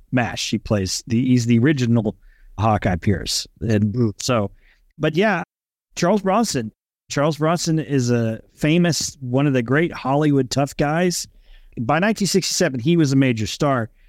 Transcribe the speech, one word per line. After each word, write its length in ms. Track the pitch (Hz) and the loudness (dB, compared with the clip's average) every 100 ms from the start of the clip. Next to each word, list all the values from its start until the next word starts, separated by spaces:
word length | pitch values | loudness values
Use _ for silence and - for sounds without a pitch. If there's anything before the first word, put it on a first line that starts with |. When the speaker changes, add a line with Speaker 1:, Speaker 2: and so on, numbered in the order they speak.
| - | -4
Speaker 1:
mash. 400 | 127 117 - - | -2 -2 -4 -4
He 80 | 110 | -4
plays 460 | - 104 95 - - | 0 -2 0 -6 -2
the, 180 | 117 | 0
he's 220 | 131 123 117 | 2 2 4
the 140 | 117 | 2
original 560 | 135 147 120 117 107 - - _ - - | 4 2 2 2 0 -6 -16 _ -18 -4
Hawkeye 380 | 110 104 107 87 | 0 0 0 -2
Pierce. 500 | 107 90 57 - - - | 0 -2 -2 -6 -8 -8
And 340 | 117 107 104 | -2 0 0
Speaker 2:
Mm. 180 | 117 113 - | 0 -2 -2
Speaker 1:
so, 300 | - 120 101 - _ _ _ - | -2 -2 -2 -8 _ _ _ -6
but 160 | 156 | -4
yeah, 280 | 147 214 175 - _ _ _ _ | 0 0 -2 -6 _ _ _ _
Charles 280 | - 175 214 | -2 2 2
Bronson. 500 | 190 202 233 135 110 _ _ _ - | 2 0 0 -2 -6 _ _ _ -8
Charles 260 | 143 147 143 | -2 0 0
Bronson 420 | 156 170 - 160 | 0 0 0 -2
is 320 | 139 139 120 | 0 0 2
a 300 | 120 113 113 - | 0 0 -4 -12
famous, 640 | - 151 170 170 139 - - | -4 2 2 2 0 -4 -8
one 260 | 127 127 147 | -2 0 2
of 60 | |
the 100 | 131 | 0
great 300 | 117 143 170 | 2 0 0
Hollywood 580 | - 131 143 156 139 127 | -4 -2 0 2 2 0
tough 240 | 131 143 - | -2 -2 -2
guys. 520 | 147 160 180 170 - - - - - - | -2 0 0 -2 -8 -16 -20 -20 -18 -8
By 200 | 117 156 | -2 0
nineteen 280 | 208 214 196 | 0 0 0
sixty-seven, 540 | 190 - - 170 131 | 0 0 -2 -2 0
he 160 | 127 170 | 0 2
was 160 | 143 | 4
a 40 | 139 | 4
major 300 | 135 113 104 | 2 0 -4
star. 440 | - 147 131 110 _ | -2 0 0 -2 _